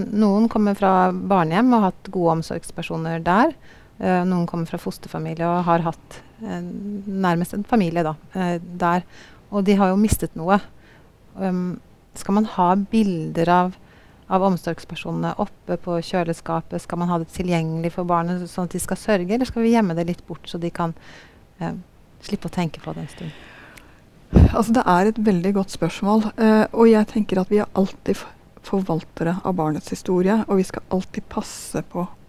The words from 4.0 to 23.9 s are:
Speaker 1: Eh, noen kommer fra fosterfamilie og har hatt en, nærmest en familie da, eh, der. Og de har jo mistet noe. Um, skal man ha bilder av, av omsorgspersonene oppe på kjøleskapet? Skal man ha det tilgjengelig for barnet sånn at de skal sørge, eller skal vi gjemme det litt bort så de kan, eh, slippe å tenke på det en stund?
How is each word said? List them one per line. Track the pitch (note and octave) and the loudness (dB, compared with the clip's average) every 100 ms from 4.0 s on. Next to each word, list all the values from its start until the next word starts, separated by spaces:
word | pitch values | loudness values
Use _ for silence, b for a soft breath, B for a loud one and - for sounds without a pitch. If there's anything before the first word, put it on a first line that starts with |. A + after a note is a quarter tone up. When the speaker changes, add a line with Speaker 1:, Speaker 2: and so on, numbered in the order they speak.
Speaker 1:
Eh, | F#3+ F3+ | 0 2
noen | F3+ F3+ E3+ | 2 0 0
kommer | E3+ E3 | -4 -6
fra | E3+ | -6
fosterfamilie | F#3+ - - D#3+ D#3+ E3 E3+ | -8 -10 -10 -8 -6 -4 0
og | F3 | 0
har | F3 E3+ | 2 2
hatt | E3+ - - - - - | 2 -4 -12 -20 -20 -14
en, | A3 F3 F3 F#3 G3+ G#3 G3+ | -10 -8 -8 -10 -10 -8 -6
nærmest | F#3+ F#3+ E3+ F3 | 0 2 2 0
en | G3+ | -4
familie | G#3 A#3+ E3+ E3 | 0 2 2 0
da, | D#3 D3+ - | -2 -4 -8
eh, | F#3+ F3+ E3+ F3 F3 | -4 -2 -4 -6 -2
der. | F3 F3+ - B B B - | 0 0 -2 B B B -6
Og | G3+ | 0
de | G3 G3 | 2 4
har | F#3+ | 4
jo | F#3+ | 4
mistet | G#3+ - D#3+ - | 2 2 -4 -4
noe. | E3 G3+ b b b b b _ - F#3+ | 2 2 b b b b b _ -20 -6
Um, | F#3+ F3+ F3+ - - - _ | -4 -2 -4 -6 -14 -20 _
skal | - - | -10 0
man | G3+ | 0
ha | A3 - F3 F#3+ | 2 2 2 2
bilder | G3 A3 G3+ E3+ D#3+ D#3+ E3+ | 2 2 2 0 -4 -2 2
av, | F3+ F3+ F#3 b b b b - | 4 2 -4 b b b b -2
av | F#3+ | 2
omsorgspersonene | G3 F3 - E3 - E3+ E3+ E3 E3 - | 2 0 -4 -8 -10 -12 -8 -4 -4 -2
oppe | G3+ - - F3 | -6 -6 -8 -6
på | - E3+ | -4 -6
kjøleskapet? | - F#3 E3+ E3 - E3 - C#3+ | -2 -2 -2 -4 -4 -6 -4 -10
Skal | - E3+ | -6 -4
man | F3 | 0
ha | E3+ | -2
det | D#3+ | -4
tilgjengelig | - F3+ E3+ D#3+ D#3+ E3+ | -6 -2 0 0 -2 -4
for | F3+ | -4
barnet | F3 E3+ E3+ F3+ F3 | 0 0 0 -4 -6
sånn | - | -6
at | F3+ | -6
de | F3+ | -6
skal | - F#3+ | -6 -4
sørge, | - G3+ F3 | 0 0 0
eller | A#3 B3+ | -2 -2
skal | A#3+ | 0
vi | A3+ | 4
gjemme | A#3 G3+ E3 | 4 4 0
det | E3+ | -2
litt | F3+ - | -6 -10
bort | D#3+ - | -14 -10
så | F3 | -8
de | E3+ | -6
kan, | - E3+ D#3+ B B B B - - | -2 -4 -4 B B B B -20 -10
eh, | F3 E3+ - - - - | -8 -8 -14 -20 -20 -20
slippe | - G3+ E3+ | -10 -8 -6
å | |
tenke | F#3 E3+ - | -4 -4 -6
på | D#3+ | -10
det | D#3+ | -10
en | D#3 | -12
stund? | - E3 - B B B B B | -12 -14 -14 B B B B B